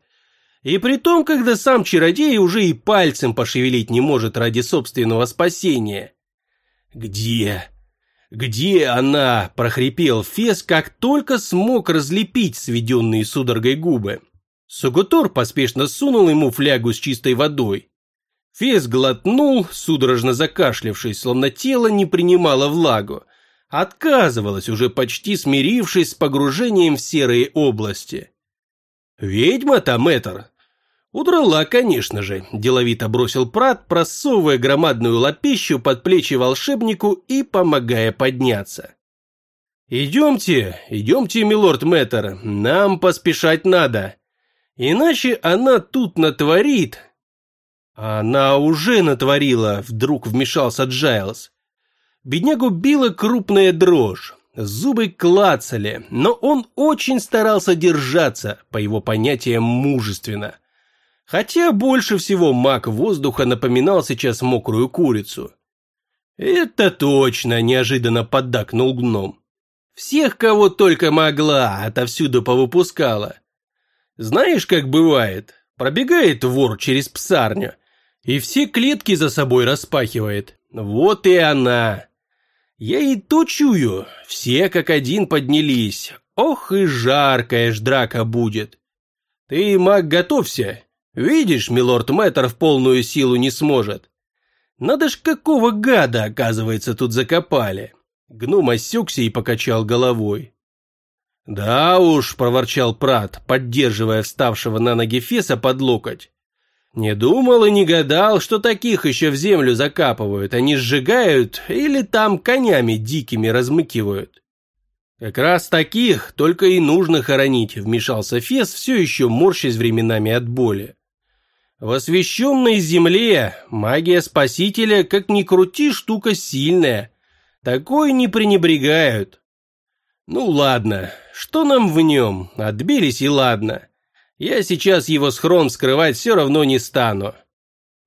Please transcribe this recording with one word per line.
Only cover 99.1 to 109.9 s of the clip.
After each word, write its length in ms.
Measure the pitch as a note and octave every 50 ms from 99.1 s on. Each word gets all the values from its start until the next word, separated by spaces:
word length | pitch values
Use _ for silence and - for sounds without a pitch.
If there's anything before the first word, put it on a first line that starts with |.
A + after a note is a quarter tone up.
| - C3 A#2+
и 60 | A2+
покачал 540 | - B2 G#2 - A#2 A2 - B2+ A2+ A2+ A2
головой. 680 | G#2+ A#2+ A#2+ B2+ B2+ B2 A2+ G#2+ G#2 G2+ A2 B2 - _ _ _ _ _ _ _ _ _ _ _ _ _ _ _ _ _ _ _ -
"Да 500 | G#2+ G2+ G2 A2 A#2 C#3 D#3 F3 F3+ F#3
уж", 380 | F3+ E3 D#3 C#3+ B2 - -
проворчал 580 | - B2+ A#2+ A#2+ C3 B2 A#2 - C#3+ B2+ A#2 A2
Прат, 480 | - C#3+ C3+ B2+ A2+ G2+ F#2+ - - - -
поддерживая 760 | C3 C3 B2+ A#2+ A#2 C#3 C3+ A#2+ G#2+ G#2 A2+ A2 A2 A2
вставшего 560 | G#2+ - - - C3+ A#2+ G#2+ - - A#2+ G#2+ A2
на 160 | A#2 B2 A#2+
ноги 260 | A#2 A#2 A2 A#2+ B2+
Феса 380 | A#2+ - A#3+ A#3 F#3 - C3+ A2+
под 240 | A2+ C3 C3 C3
локоть. 500 | C3+ B2+ A#2+ A2 - A#2+ B2+ - - _ _ _ _ _ _ _ _ _ _ _ _ _ _
"Не 220 | A2+ A2 G#2+ G#2
думал 500 | G#2 A#2 C3+ F#3+ C4 C4 B3 B3 A#3 A3
и 60 | G#3
не 120 | G#3 G3+ F#3+
гадал, 560 | D#3 E3+ E3 D3+ C3+ D3 E3+ G3+ A3 G#3+ F3
что 200 | - - A3 G#3
таких 480 | G#3+ A#3 A3 G3 - A#3+ G#3 - - D3
ещё 240 | B2 - D#3+ D3+
в 40 | C#3
землю 380 | C3+ D#3+ G#3+ G3 D#3+ C3+ B2+ A#2+
закапывают, 800 | A2+ C#3+ D3